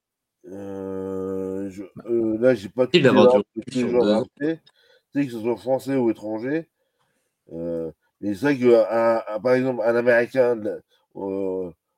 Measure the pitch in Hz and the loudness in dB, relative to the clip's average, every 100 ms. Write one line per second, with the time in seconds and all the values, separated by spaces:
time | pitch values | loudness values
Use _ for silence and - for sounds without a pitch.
0 | _ _ _ _ 92 98 98 98 95 95 | _ _ _ _ -18 -16 -12 -12 -10 -8
1 | 95 95 95 95 95 95 98 95 95 - | -8 -6 -6 -6 -6 -6 -8 -12 -16 -14
2 | 107 117 113 110 123 123 98 120 127 - | -4 -2 0 2 2 2 -2 -2 2 4
3 | 135 107 101 101 - 110 - 127 120 120 | 6 8 6 6 0 -10 -8 -4 0 2
4 | 107 107 - - 147 160 _ _ _ _ | 2 2 -2 -6 -6 -6 _ _ _ _
5 | _ 139 143 117 110 117 117 131 123 135 | _ -4 -4 -4 -4 -4 -2 -4 -2 0
6 | 120 107 107 110 123 156 165 _ _ _ | 0 -2 -6 -8 -4 -6 -8 _ _ _
7 | _ _ _ _ _ 82 85 82 82 - | _ _ _ _ _ -10 -8 -6 -8 -12
8 | _ _ 101 98 139 139 123 117 107 113 | _ _ -8 -4 -2 2 6 6 6 2
9 | 117 113 - 107 127 127 131 120 110 117 | 2 0 -2 -4 0 0 0 -2 0 0
10 | 120 120 120 131 123 117 104 90 _ _ | 4 4 2 2 2 2 -4 -8 _ _
11 | _ - 98 95 98 92 90 82 _ | _ -12 -8 -4 -4 -4 -8 -12 _